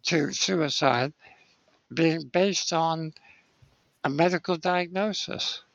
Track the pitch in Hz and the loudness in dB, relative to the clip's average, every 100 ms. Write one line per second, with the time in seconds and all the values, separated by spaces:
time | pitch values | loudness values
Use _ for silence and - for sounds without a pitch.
0 | - 170 147 - - 185 151 - 139 123 | 2 0 0 -2 -2 0 0 2 2 2
1 | 135 - - _ _ _ _ _ _ 123 | 0 -6 -20 _ _ _ _ _ _ 2
2 | 165 165 135 175 196 180 - 165 165 165 | 2 2 -2 0 2 0 -2 0 0 -2
3 | 160 - _ _ _ _ _ _ _ _ | -6 -12 _ _ _ _ _ _ _ _
4 | - 143 175 175 - 175 180 180 175 185 | -4 2 2 2 -2 -2 0 0 0 -2
5 | 214 190 - - - - _ | -2 -4 -6 -6 -6 -8 _